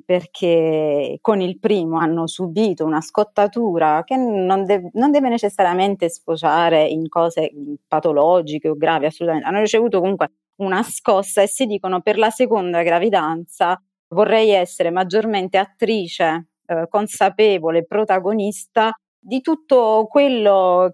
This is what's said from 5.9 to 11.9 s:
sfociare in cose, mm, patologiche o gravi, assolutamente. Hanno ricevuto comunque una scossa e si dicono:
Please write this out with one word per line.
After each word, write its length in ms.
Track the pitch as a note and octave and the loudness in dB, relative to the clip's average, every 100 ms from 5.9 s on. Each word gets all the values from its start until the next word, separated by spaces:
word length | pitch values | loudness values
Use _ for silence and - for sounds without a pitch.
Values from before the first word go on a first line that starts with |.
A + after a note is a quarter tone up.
| G3 E3+ | 0 -4
sfociare 760 | - - D#3+ D#3+ D#3 E3+ D#3+ D3+ | -4 -6 -2 0 2 2 2 2
in 220 | D#3 D#3+ | -2 -4
cose, 420 | E3+ E3 E3 D#3 | -2 0 -2 -4
mm, 200 | D3 C#3+ D3 _ | -6 -12 -12 _
patologiche 800 | D#3 E3 D3 D#3 F3+ D#3 D3+ D#3+ | -2 0 2 4 2 0 -4 -4
o 80 | D3+ | -2
gravi, 300 | D#3+ E3 D3 | -2 0 -2
assolutamente. 420 | - E3+ D#3+ C3 | -2 -4 -4 -2
Hanno 120 | G3 | -2
ricevuto 400 | G#3 A3+ A#3 F#3+ | 0 0 0 0
comunque 320 | F#3 G3 D3 - _ - | -2 -2 -4 -6 _ -8
una 260 | G3 F#3+ | -4 -2
scossa 580 | A#3 - - G3 G3+ - | -4 -4 0 0 0 0
e 80 | G3+ | 0
si 160 | - | 0
dicono: 380 | B3+ G3+ F#3+ | -4 -4 -4